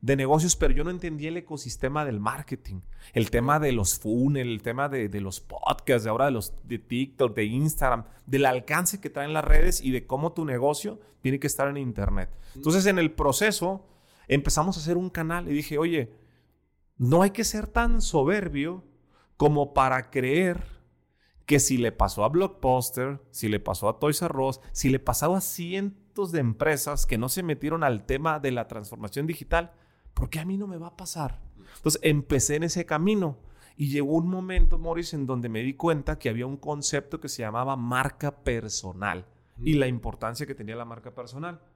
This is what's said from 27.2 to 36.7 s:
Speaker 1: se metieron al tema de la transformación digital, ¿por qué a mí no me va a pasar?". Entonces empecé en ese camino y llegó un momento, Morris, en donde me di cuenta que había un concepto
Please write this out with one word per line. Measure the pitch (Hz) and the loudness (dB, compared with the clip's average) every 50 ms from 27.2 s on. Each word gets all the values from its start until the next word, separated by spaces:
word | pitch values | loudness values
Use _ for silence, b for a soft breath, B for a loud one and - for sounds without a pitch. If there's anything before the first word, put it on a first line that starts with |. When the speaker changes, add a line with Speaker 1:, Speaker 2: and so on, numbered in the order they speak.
| 113 127 | 0 -2
Speaker 1:
se | - - 180 | -2 -4 -2
metieron | 170 151 - - 147 156 170 160 | -2 -4 -2 -2 -4 -2 0 2
al | 143 - 110 98 | 0 0 0 -2
tema | - 131 135 151 160 156 151 | -2 -4 -2 0 -2 -2 0
de | 143 139 127 | -2 -2 -2
la | 120 113 - | -2 -4 -6
transformación | - 113 104 104 - 113 110 107 - 135 143 | -8 -12 -12 -12 -14 -12 -12 -10 -6 -6 -4
digital, | 160 165 - 160 - - 170 170 170 b b b b b b b b b | -4 -4 -6 -6 -2 -2 -2 -2 -4 b b b b b b b b b
¿por | - - - | -4 -4 -2
qué | - 160 | -2 -6
a | 156 | -4
mí | 180 196 196 | -4 -4 -4
no | 208 | -4
me | 196 185 | -6 -8
va | 170 165 170 | -10 -12 -14
a | 170 | -16
pasar?". | - 185 170 - 175 151 131 - - - - - B B B B | -16 -14 -12 -8 -6 -6 -6 -6 -8 -12 -16 -18 B B B B
Entonces | B B 160 147 - - | B B 0 0 2 2
empecé | 160 151 147 131 - 151 135 - - 147 | 2 2 2 2 2 2 2 2 2 0
en | 151 165 | 0 -2
ese | 170 165 180 170 | -2 -2 -4 -4
camino | - 160 151 160 196 214 208 185 160 135 - b b b b b b b - | -2 -2 0 2 2 2 2 0 -2 -4 -6 b b b b b b b -4
y | 147 143 | -4 -2
llegó | 135 143 143 139 151 | 0 0 0 2 2
un | 165 170 175 | 2 2 2
momento, | 185 185 185 185 185 180 - - 180 165 | -2 -4 -4 -2 4 8 8 8 8 6
Morris, | 160 165 165 165 170 165 - | 4 0 -2 -2 -4 -4 -4
en | 151 139 | -4 -4
donde | 127 131 123 120 120 | -2 -2 -2 -2 -4
me | 113 110 117 | -4 -2 -4
di | 131 139 | -4 -4
cuenta | 139 - 170 165 147 135 - 156 - | 0 2 2 2 2 0 -4 -6 -2
que | - 131 | -2 -4
había | 110 117 123 | -2 -2 -4
un | 131 135 139 | -6 -8 -10
concepto | - 147 | -8 -8